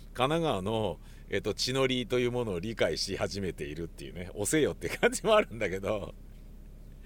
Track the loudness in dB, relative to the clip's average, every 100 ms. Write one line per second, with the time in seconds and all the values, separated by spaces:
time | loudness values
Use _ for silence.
0 | -12 0 2 4 2 2 2 2 0 -2
1 | -8 -16 -4 -2 0 0 0 4 4 2
2 | 2 2 4 2 0 -2 -2 2 2 2
3 | -2 0 -2 0 -4 -4 -6 -4 -6 -8
4 | -12 -8 -8 -4 2 4 4 2 -4 2
5 | 2 2 4 4 4 -2 -2 0 0 -2
6 | -4 -10 -16 -16 -16 -16 -16 -16 -16 -14